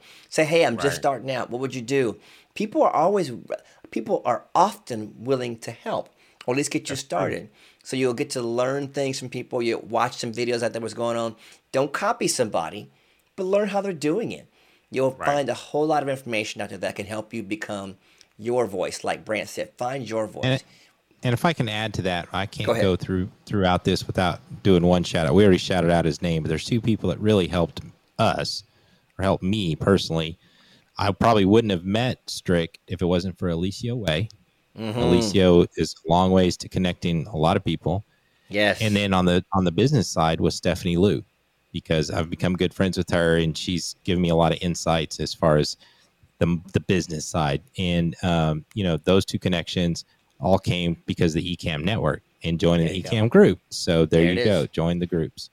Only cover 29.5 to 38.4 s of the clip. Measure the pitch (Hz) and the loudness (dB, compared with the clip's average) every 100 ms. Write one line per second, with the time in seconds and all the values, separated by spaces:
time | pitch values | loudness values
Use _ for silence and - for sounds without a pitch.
29.5 | 107 87 73 95 92 - 80 80 82 _ | -2 -2 0 2 2 2 -4 -4 -8 _
30.5 | _ _ _ _ - 98 95 117 110 95 | _ _ _ _ -4 -4 2 4 4 6
31.5 | 110 113 90 90 107 127 - - - - | 6 4 -2 0 0 0 -4 -10 -8 -2
32.5 | 87 82 - - - 90 90 92 87 92 | 0 -2 -8 -12 -4 0 0 -2 -4 -4
33.5 | 82 92 - 120 123 92 78 110 - _ | -2 -4 -6 -8 -4 -2 -2 -4 -8 _
34.5 | _ _ - 110 117 123 117 110 98 92 | _ _ -12 -8 -2 2 4 4 4 8
35.5 | 87 87 - 82 - 80 87 92 92 90 | 8 6 0 -6 -6 0 2 4 4 2
36.5 | - - 92 92 85 90 82 71 78 80 | 0 -6 -2 -2 -2 -2 -2 -4 0 2
37.5 | 101 - 80 - 95 - _ _ _ | 2 0 -4 -2 -4 -6 _ _ _